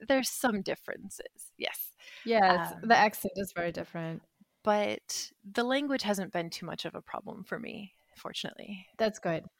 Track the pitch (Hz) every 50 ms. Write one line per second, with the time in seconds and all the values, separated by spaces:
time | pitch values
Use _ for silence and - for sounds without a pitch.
0 | - - 269 262 240 - - - - 247 214 202 196 - - - - - - -
1 | - 196 - - - - - - - - _ - - - - - - - - _
2 | - - - - - 226 233 220 196 185 180 175 170 165 170 170 180 226 233 -
3 | - 220 - - - 196 - 196 202 - - 175 170 170 170 175 170 - - 170
4 | 165 165 165 160 - _ _ _ - _ _ _ - 214 208 208 208 - 107 -
5 | - - - - - - - _ _ 202 196 240 240 247 262 277 294 277 277 254
6 | - 208 202 196 185 - - 175 170 165 - - 175 160 - - - 165 - -
7 | - - - - - - - - 190 - - - - - - - 202 190 - _
8 | _ _ _ - - - - - - - - - - - 208 185 190 - _ -
9 | 220 214 208 - - 180 165 156 - - -